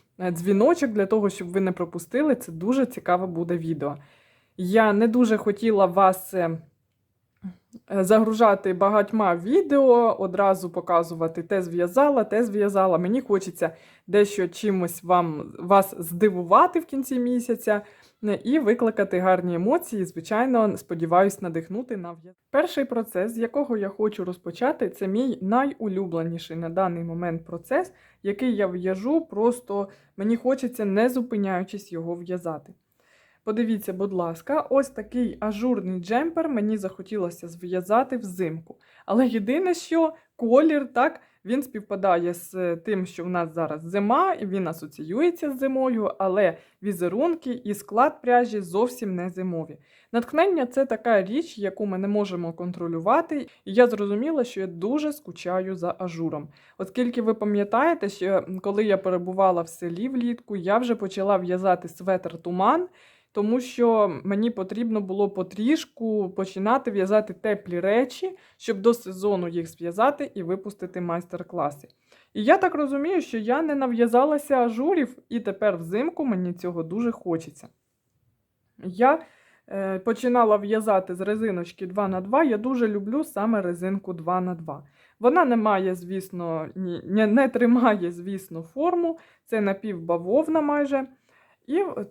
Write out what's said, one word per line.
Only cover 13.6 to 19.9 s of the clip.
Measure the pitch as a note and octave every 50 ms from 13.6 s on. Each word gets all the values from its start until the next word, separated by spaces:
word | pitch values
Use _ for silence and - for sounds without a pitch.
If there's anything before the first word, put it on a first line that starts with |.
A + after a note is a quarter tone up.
| F3 D#3+ - - - - _ _ _
дещо | - F#3 G#3 G3+ G3+ - G3 F3+ F3
чимось | - - A3 G#3 F#3+ F#3 F3 E3+ F3 -
вам, | - E3+ F3+ F3 F3 E3 D3+ D3 - - - -
вас | E3+ F3+ G3 G3 F#3+ F#3+ - F3+
здивувати | F3 D#3+ E3+ F3 G#3+ G#3 F#3 F3+ F3 E3+ G3+ C4 F4 F4+ - E4
в | D#4+
кінці | - C#4 C4+ B3+ - C4 B3
місяця, | A#3+ B3 B3 A#3+ A#3+ - A3 - - A3 G#3 G#3 G#3 - - _ _ _ _ - G#3+
е, | G#3 G3 - -
і | A3+ D4 D#4+
викликати | B3+ G3+ A#3+ A#3+ B3 A3 A3 - G3 G3 F#3+ F3+
гарні | F#3 F#3 F#3 F#3 F3 F3+ F3
емоції. | E3+ F#3 A3+ D#4 F4 E4+ -